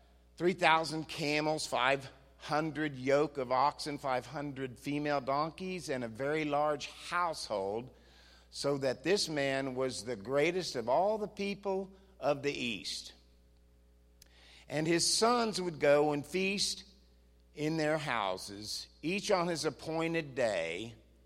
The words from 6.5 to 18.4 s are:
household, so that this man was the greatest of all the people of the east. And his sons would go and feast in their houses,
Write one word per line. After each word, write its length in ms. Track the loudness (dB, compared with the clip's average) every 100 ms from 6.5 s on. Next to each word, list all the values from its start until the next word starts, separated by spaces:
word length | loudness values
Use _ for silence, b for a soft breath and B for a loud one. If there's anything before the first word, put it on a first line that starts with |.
| 2 2 0 -4 -12 -6
household, 800 | -2 -2 -4 -4 -2 -2 -4 -8 B B B B B B
so 260 | -4 -2 0
that 240 | 0 0
this 260 | 2 2 0
man 460 | 0 0 0 -2
was 300 | -2 -2 -4
the 100 | -6
greatest 640 | -8 -2 2 2 2 -2 -2
of 120 | 2
all 300 | 4 4 0
the 80 | -4
people 640 | -4 -4 -4 -2 -4 -4 B B -2
of 220 | 0 0
the 120 | 0 -2
east. 560 | -2 -4 -6 -8 -10 -18 -20 -20 -20 -20 -20 -20 _ -20 _ _ B B B B -6
And 180 | -2 2
his 180 | 4
sons 560 | 4 4 6 6 2 0
would 200 | -4 2
go 320 | 6 8 6
and 120 | 2
feast 600 | 0 0 0 0 -2 -4 -10 -20 _ _ _ _ _ -4
in 220 | -2 2
their 180 | 2 0
houses, 920 | 0 0 0 -2